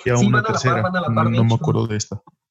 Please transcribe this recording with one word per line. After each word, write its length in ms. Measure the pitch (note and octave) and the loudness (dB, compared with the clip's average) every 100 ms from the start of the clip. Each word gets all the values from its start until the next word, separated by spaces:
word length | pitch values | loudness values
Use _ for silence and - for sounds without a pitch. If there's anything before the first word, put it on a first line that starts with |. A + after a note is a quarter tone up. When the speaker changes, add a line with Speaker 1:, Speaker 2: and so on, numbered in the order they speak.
| B2 | 0
Speaker 1:
ya 100 | A#2+ | 2
Speaker 2:
Sí, 100 | G3+ | 4
Speaker 1:
una 140 | - | 2
Speaker 2:
van 60 | A3 | 0
a 20 | |
la 40 | |
par, 80 | - | -2
Speaker 1:
tercera, 200 | B2+ A#2 | 0 0
Speaker 2:
van 140 | G#2+ F#2 | -2 -2
a 40 | |
la 60 | A#2 | -2
Speaker 1:
no, 60 | |
Speaker 2:
par, 100 | A2 A2+ | 0 0
de 60 | A#2 | 2
Speaker 1:
no 80 | |
me 40 | A#2 | 2
Speaker 2:
hecho. 60 | C3+ | 2
Speaker 1:
acuerdo 300 | D3+ A2+ A2+ | 0 -2 -2
de 80 | G#2+ | -4
esta. 260 | - G#2 - _ _ | -6 -12 -14 _ _